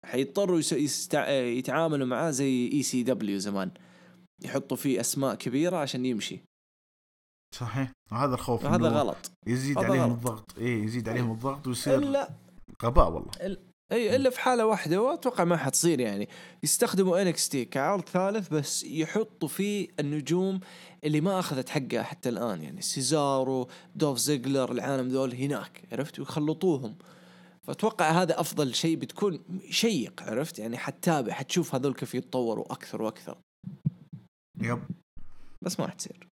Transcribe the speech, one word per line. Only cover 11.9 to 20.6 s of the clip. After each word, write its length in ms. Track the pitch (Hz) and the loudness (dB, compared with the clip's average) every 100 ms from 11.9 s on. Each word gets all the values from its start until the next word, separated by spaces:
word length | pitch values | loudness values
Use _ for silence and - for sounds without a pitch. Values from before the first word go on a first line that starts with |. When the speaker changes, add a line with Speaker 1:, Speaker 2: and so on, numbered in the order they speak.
| 269 | 4
Speaker 1:
إلا 300 | 285 277 - - - - - - | 4 0 -2 -10 -18 -20 -20 -4
Speaker 2:
غباء 280 | 117 143 98 | 6 8 6
والله. 200 | 82 - | 4 -8
Speaker 1:
إل-، 280 | - 185 190 - _ _ | -8 -8 -8 -12 _ _
إيه، 240 | 226 214 254 | 0 4 4
إلا 140 | 262 | 4
في 100 | 247 | 2
حالة 260 | 254 247 220 | 2 4 4
واحدة، 360 | 208 156 180 | 2 2 2
وأتوقع 420 | 247 339 254 240 | 2 2 -2 2
ما 140 | 175 170 | 4 4
حتصير، 420 | 131 - 170 143 | 2 2 4 4
يعني 300 | 120 101 104 - - - | 2 -2 -6 -10 -20 -6
يستخدموا 580 | 151 - 233 190 190 180 | 0 2 2 4 4 4
إن 60 | 190 | 2
إكس 220 | 160 - | 2 0
تي 160 | 139 117 | -2 -2
كعرض 380 | 139 147 196 160 | 0 2 0 0
ثالث، 440 | 180 196 214 180 | 0 2 0 -2
بس 300 | 156 139 - | -2 -2 -4
يحطوا 640 | - 147 156 208 220 - 165 | -4 -4 0 0 -2 -4 -6
فيه 400 | - 202 208 180 - | -2 -2 0 -4 -4
النجوم 600 | 143 151 135 175 190 190 | -2 -2 0 2 2 -2